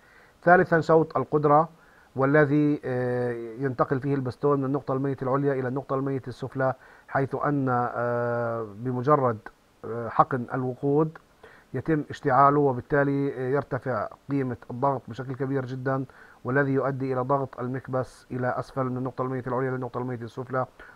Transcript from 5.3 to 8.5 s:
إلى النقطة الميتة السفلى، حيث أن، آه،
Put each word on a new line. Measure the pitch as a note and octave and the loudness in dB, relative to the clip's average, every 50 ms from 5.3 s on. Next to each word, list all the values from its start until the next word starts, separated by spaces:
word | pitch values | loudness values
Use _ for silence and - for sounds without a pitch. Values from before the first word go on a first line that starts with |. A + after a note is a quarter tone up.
| C3 C#3 C#3+ C#3+ C#3 | 0 2 2 0 0
إلى | C3 B2+ | 0 -2
النقطة | B2 B2+ C#3 B2+ - C#3 | -2 -4 -4 -4 -2 -2
الميتة | C3+ C#3 C#3 C#3 C3 - C3 | -2 -2 -2 -4 -4 -6 -8
السفلى، | A#2 - C#3 B2 - C3+ C3 C3 B2+ - - - - - _ | -10 -10 -10 -6 -2 0 0 0 0 -4 -10 -20 -20 -20 _
حيث | - - C3+ C#3 - - | -4 -2 -2 0 -2 -2
أن، | B2 - D3 D3 C#3+ C3+ C3 | -2 0 0 0 0 0 2
آه، | B2 B2 A#2+ A#2 A2 A#2 A#2+ A#2+ A#2+ A#2+ A#2+ A#2+ A#2+ A#2+ A#2 A#2 | 0 0 0 -2 -2 -2 -2 -2 0 0 0 -2 -2 -2 -2 -2